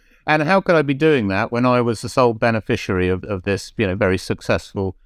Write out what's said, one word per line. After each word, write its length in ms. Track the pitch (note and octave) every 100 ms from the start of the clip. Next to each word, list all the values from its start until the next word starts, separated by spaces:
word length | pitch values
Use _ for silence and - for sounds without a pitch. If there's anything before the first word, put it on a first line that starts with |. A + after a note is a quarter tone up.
| _ _ -
And 180 | D#3
how 160 | D3 F#3+
could 160 | F#3+ E3
I 60 |
be 120 | C#3+
doing 340 | C3+ D#3+ C#3+ G2
that 220 | F#2+ A2+
when 160 | A#2 B2+
I 140 | B2
was 200 | A#2+ A2
the 80 | A#2+
sole 260 | - A#2+
beneficiary 760 | A2 A#2 A2 - A#2 - F#2 F2+
of, 160 | F#2
of 180 | - G2
this, 300 | G2+ F#2+ - -
you 100 | G2+
know, 100 | F#2+
very 220 | G2 F#2
successful 760 | - E2+ - G2+ - G2+ F#2+ -